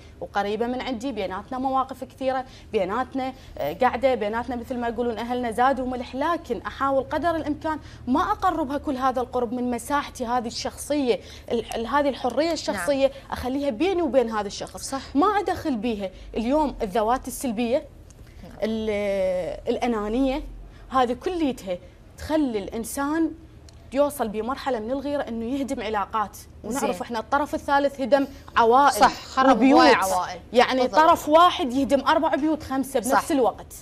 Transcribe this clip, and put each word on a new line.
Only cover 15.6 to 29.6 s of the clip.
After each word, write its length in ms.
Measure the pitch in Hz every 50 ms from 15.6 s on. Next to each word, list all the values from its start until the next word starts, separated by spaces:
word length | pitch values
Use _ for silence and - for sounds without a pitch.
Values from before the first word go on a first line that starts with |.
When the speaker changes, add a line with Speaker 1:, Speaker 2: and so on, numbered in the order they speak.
| - 320 269
Speaker 1:
بيها. 340 | 214 196 247 226 202 202 185 - - - - -
اليوم 380 | - 214 240 277 311 302 254 - -
الذوات 460 | 240 196 175 233 214 220 247 269 - 262
السلبية، 480 | 240 - - 262 214 208 247 226 240
Speaker 2:
نعم. 760 | 311 311 - - - - - - - - - - - - 170 - -
Speaker 1:
ال-، 1040 | - 214 226 220 220 220 208 202 208 202 196 196 185 190 180 180 170 151 - - - -
الأنانية، 760 | 247 - - 240 233 214 202 208 220 254 269 262 262 311 - - - - - - - - - -
هذه 220 | 233 262 254 233
كليتها 680 | 254 247 - 370 370 339 320 269 226 - - 190 180 180 - - - - - - - -
تخلي 400 | - - 302 320 294 262 226 208
الإنسان 720 | 190 - - 233 220 214 - 277 277 285 302 330 330 302 311 - - - - - - - - - - -
يوصل 360 | - 269 285 285 285 - 240 220
بمرحلة 520 | 196 214 214 233 277 - - 269 254 226
من 100 | 214 226
الغيرة 320 | 262 277 254 285 285 285
إنه 220 | - - 233 226 226
يهدم 380 | 233 269 277 269 214 - 247
علاقات، 560 | 202 214 220 208 190 - - 220 202 202 - - - - - - -
ونعرف 260 | 208 240 277 277 277
Speaker 2:
زين. 120 | - -
Speaker 1:
إحنا 160 | - - 240 -
الطرف 360 | - - 294 285 302 277 -
الثالث 460 | 302 - - 277 277 285 277 277 -
هدم 260 | 269 226 269 277 277 269 - - - - -
عوائل 360 | - 233 226 233 254 285 269
Speaker 2:
صح، 220 | - 214 269 - -
خرب 420 | - - - - 254 262 269 262
Speaker 1:
وبيوت. 240 | 202